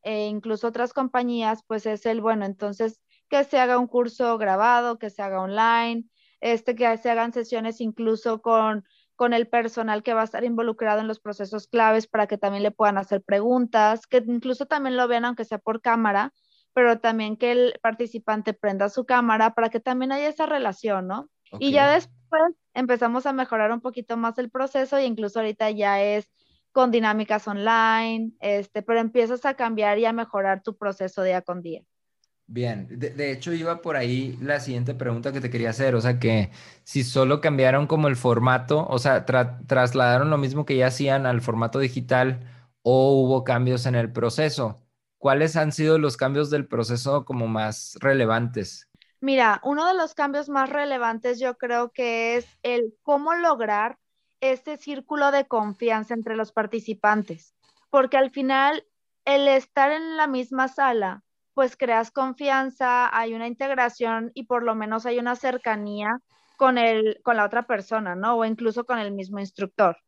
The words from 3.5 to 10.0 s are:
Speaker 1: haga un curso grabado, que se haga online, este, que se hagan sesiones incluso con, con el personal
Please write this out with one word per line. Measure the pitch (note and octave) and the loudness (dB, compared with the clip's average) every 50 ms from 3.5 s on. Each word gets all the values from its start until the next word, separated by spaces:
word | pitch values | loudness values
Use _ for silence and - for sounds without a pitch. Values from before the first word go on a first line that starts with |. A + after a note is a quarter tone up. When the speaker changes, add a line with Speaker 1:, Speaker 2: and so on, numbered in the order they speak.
| - C#4 | 2 2
Speaker 1:
haga | B3+ B3 B3 B3 | 2 4 2 0
un | B3 | 0
curso | A#3+ - B3 B3 A#3+ A#3 - B3+ A#3 A#3 A3 | 0 0 0 0 0 -2 -2 -2 -2 0 0
grabado, | G#3+ G#3 F#3+ F#3+ G#3+ A#3+ B3 A#3+ A#3+ A#3+ A#3 A3+ | 0 0 2 2 4 4 4 4 2 0 -4 -6
que | - G#3 | -8 -12
se | G3 - G3+ | -8 -8 -8
haga | G3 F#3+ F#3+ | -6 -4 -4
online, | F#3 F#3 G3 G#3+ A3 A#3 A#3 A#3 A#3 A#3 A#3 A#3 A#3 _ _ _ _ _ _ _ | -4 -4 -2 0 2 2 2 2 0 -2 -4 -6 -8 _ _ _ _ _ _ _
este, | - A#3 A#3 A3+ A#3 - B3 | -2 -2 -2 0 0 -4 -2
que | A3 B3 A#3 A3+ A3+ | 0 2 2 2 0
se | A3+ B3 | 0 -2
hagan | A#3 A#3 A3+ A#3+ A#3 | 0 0 0 -2 -4
sesiones | B3 A3+ A3 B3 A3+ A3 A3+ A3+ - | -6 -6 -4 -6 -6 -6 -6 -6 -6
incluso | B3 A3 G#3+ - A#3 A3 A3+ A3 - A#3 A3+ A3 _ | -6 -6 -6 -2 -2 -2 -2 0 -2 -4 -4 -2 _
con, | A#3 A3+ A3+ A3 A3 G#3+ G#3 G3 _ _ _ _ _ _ | 2 2 4 4 2 -2 -4 -8 _ _ _ _ _ _
con | _ B3 A#3+ A#3 | _ 0 2 2
el | A#3 A#3 A3+ | 0 0 0
personal | - A#3+ A3+ A3+ A3+ A#3+ A3+ A3 G#3+ G#3+ | 0 0 0 -2 -4 -4 -4 -2 -4 -4